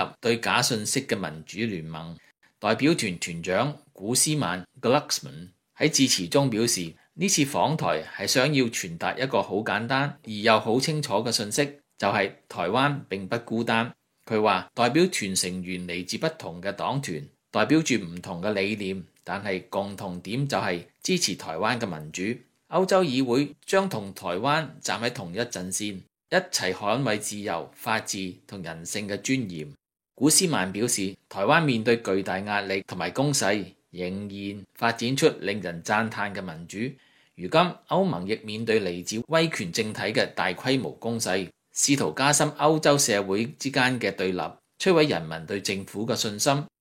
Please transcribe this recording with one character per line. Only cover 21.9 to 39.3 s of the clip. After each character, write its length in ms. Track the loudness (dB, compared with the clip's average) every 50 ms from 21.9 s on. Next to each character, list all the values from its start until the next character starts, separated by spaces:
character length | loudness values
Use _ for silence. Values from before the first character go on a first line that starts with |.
| -6 -8 -10 -10
主。 120 | -8 -4 -4 -4 -4 -6 -10 _ _ _ _
歐 180 | _ 0 0 4
洲 160 | 4 4 4 4
議 180 | 4 2 2 2
會 320 | 4 2 2 2 0 -4 -12 _
將 220 | 0 2 2 2
同 260 | 2 -2 -4 -6 -8 -10
台 180 | -8 -6 -4
灣 360 | -2 0 0 2 2 0 0 -4 -10 -8
站 180 | -4 -4 -2 0
喺 120 | -2 -2 -4
同 200 | -4 -8 -6 -4
一 60 | -4
陣 320 | -4 -4 -6 -8 -8 -6
線， 280 | -4 -4 -4 -6 -6 -10 -14 _ _ _ _ _
一 60 | 0 0 0 0
齊 220 | -2 -2 0 -2 -2
捍 280 | -2 0 0 0 2 2
衛 140 | 0 0
自 200 | -2 -2 -6 -8
由、 320 | -6 -4 -4 -4 -4 -6 -8 -14
法 280 | -10 -4 -2 -2 -2
治 320 | -2 -4 -6 -6 -6 -8 -8 -12 _
同 160 | -14 -12 -10
人 240 | -10 -10 -10 -10 -10
性 220 | -8 -6 -6 -4
嘅 80 | -4 -6
尊 220 | -4 -2 -2 0 0
嚴。 300 | -2 -4 -6 -8 -10 -10 -14 -20 _ _ _ _ _ _ _
古 140 | 2 4 6
斯 160 | 6 6 4
曼 220 | 4 2 2 0 0 0
表 120 | -2 0
示， 300 | 0 0 0 -2 -4 -6 -10 _ _
台 140 | -4 0 4
灣 200 | 6 6 6 6
面 180 | 4 2 2
對 140 | 4 4 2 4
巨 200 | 2 0 0 0
大 180 | 0 0 -2 -2
壓 200 | -2 -2 -2 -2
力 220 | -2 -2 -2 -4 -4
同 120 | -6 -6
埋 120 | -4 -4 -2
攻 200 | 0 0 2 2
勢， 320 | 2 2 2 2 2 0 -2 -6 -12 _ _ _
仍 360 | -8 -6 -6 -6 -4 -6 -8
然 380 | -8 -8 -8 -8 -8 -8 -10 -14 -18 _
發 160 | -2 0 0
展 240 | 0 0 -2 -2 2
出 140 | 4 4 4 4 2
令 220 | -2 -4 -4 -2
人 200 | -4 -6 -6 -6
讚 280 | -2 0 0 0 0 0
嘆 240 | -4 -6 -6 -6 -6
嘅 80 | -8
民 260 | -8 -8 -10 -12 -14
主。 100 | -10 -8 -6 -6 -6 -8 -12 _ _ _ _ _ _ _
如 120 | -10 -4
今， 140 | 2 4 4 4 4 0 -8 _
歐 160 | 0 0 2 2
盟 240 | 2 0 -2 -2
亦 80 | -4 -4 -4 -4
面 220 | -8 -6 -2 2
對 160 | 2 4 4
嚟 200 | 4 0 -2 -4
自 220 | -4 -4 -4 -4 -2
威 180 | 2